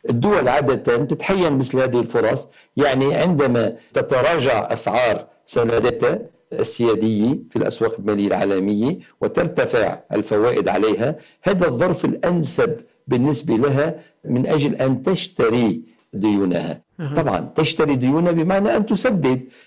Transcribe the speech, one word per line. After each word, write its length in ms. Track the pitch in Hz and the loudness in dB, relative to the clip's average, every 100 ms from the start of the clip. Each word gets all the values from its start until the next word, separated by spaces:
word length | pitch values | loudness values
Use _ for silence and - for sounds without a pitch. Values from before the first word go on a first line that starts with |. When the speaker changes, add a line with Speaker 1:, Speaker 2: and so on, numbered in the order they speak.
| - | -2
Speaker 1:
الدول 380 | 117 143 202 127 | 0 2 2 2
عادة 500 | 139 135 123 - 120 | 2 0 0 0 0
تتحين 560 | 143 151 - 190 170 135 | 0 -4 -2 0 2 0
مثل 220 | 127 131 | 0 0
هذه 200 | 131 123 | 0 0
الفرص، 480 | 117 123 110 107 - - _ - | 0 0 0 -2 -8 -20 _ 0
يعني 380 | 143 131 135 131 | 2 2 0 2
عندما 600 | 170 156 135 120 107 - _ | 2 2 2 2 0 -4 _
تتراجع 800 | 139 - 131 131 170 131 113 - | -4 0 2 2 2 2 0 -2
أسعار 540 | 110 - 110 123 98 - _ - | -4 -2 0 0 0 -6 _ -4
سنداتها 720 | 127 113 117 120 117 123 185 - _ _ | 0 2 2 0 0 0 0 -8 _ _
السيادية 840 | - 110 - 117 104 110 107 110 151 - | -6 -6 0 0 2 0 2 0 0 -4
في 60 | 113 | -4
الأسواق 400 | - - 113 110 | -4 0 -2 -2
المالية 280 | 101 104 101 | -2 0 0
العالمية 720 | 95 101 95 98 104 123 185 - _ | 0 0 0 0 0 0 -4 -10 _
وترتفع 800 | 113 - 170 - 120 120 95 - - | -2 0 -2 0 0 0 0 -4 -6
الفوائد 560 | 101 101 107 117 117 92 | -4 0 2 2 2 0
عليها، 480 | 101 110 98 123 156 - _ | 0 0 0 -2 -4 -14 _
هذا 240 | - 196 175 | -2 0 0
الظرف 380 | 123 180 175 151 | 2 0 0 -2
الأنسب 680 | 117 175 175 147 - 120 - - _ - | -2 0 0 -2 0 0 -2 -12 _ -4
بالنسبة 480 | 127 135 139 - 113 | 0 0 0 0 0
لها 400 | 139 135 156 165 - _ - | 2 2 0 -4 -18 _ -4
من 220 | 123 131 | -2 0
أجل 280 | 156 143 - | 0 0 0
أن 280 | 131 127 | 0 0
تشتري 800 | - 185 - - 117 120 113 85 - _ _ | 0 -2 -4 0 2 2 0 -2 -8 _ _
ديونها. 680 | 104 107 101 95 87 82 - _ - | -2 0 2 2 0 -4 -10 _ -12
Speaker 2:
أها. 140 | 151 | -4
Speaker 1:
طبعا 380 | 147 147 95 - - | -2 0 -2 -4 -2
تشتري 400 | 156 - 151 135 | -2 0 0 2
ديونها 360 | 127 151 175 | 2 2 2
بمعنى 460 | 170 160 196 208 - | 0 0 0 2 0
أن 80 | 208 | 0
تسدد. 560 | 196 254 196 139 127 - - | 0 0 0 0 -2 -4 -20